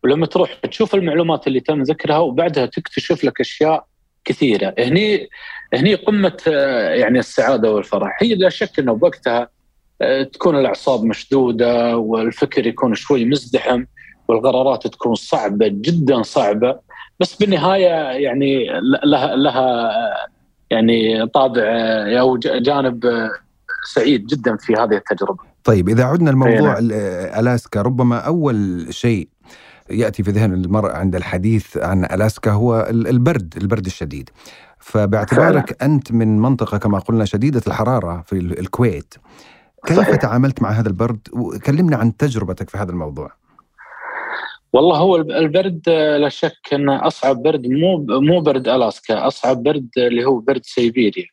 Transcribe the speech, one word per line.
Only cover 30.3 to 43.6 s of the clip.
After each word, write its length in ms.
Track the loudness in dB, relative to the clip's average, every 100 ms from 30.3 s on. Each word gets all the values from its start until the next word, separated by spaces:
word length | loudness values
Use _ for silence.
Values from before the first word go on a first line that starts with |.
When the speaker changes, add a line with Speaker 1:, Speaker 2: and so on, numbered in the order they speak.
Speaker 2:
ذهن 240 | 2 2
المرء 360 | 0 0 0 0
عند 260 | -2 -2 -2
الحديث 600 | -4 -2 0 0 -2 -6
عن 280 | -2 0
ألاسكا 460 | 0 0 0 0 -2
هو 360 | 2 2 2 0
ال-، 160 | 0 2
البرد، 480 | 2 2 0 -4 -6
البرد 300 | -2 -2 -4
الشديد. 440 | -8 -10 -10 -14 _ -20 -20 -20 _
فباعتبارك 920 | -6 -2 0 0 0 2 4 2 0
Speaker 1:
فعلا. 220 | -2 0
Speaker 2:
أنت 180 | 0 2
من 260 | 0 2 2
منطقة 400 | 2 0 -2 -2
كما 200 | 0 -2
قلنا 260 | 0 0
شديدة 380 | 0 0 0 0 -2
الحرارة 580 | -2 0 0 -2 -8 -6
في 60 |
ال-، 260 | -4 -4 -6
الكويت، 560 | -8 0 0 0 -10 -20 _ -20 -20 -20 _ _ 0
كيف 100 | 2
Speaker 1:
صحيح. 180 | 4
Speaker 2:
تعاملت 480 | 2 2 0 0 0
مع 80 | -2
هذا 180 | 0 0
البرد؟ 400 | 0 -2 -4 -10
وكلمنا 640 | -8 -8 -6 -2 2 2 2
عن 200 | 0 0
تجربتك 540 | -2 -2 -6 -8 -8
في 80 | -8
هذا 120 | -6
الموضوع. 400 | -6 -8 -10 -12 _ _ _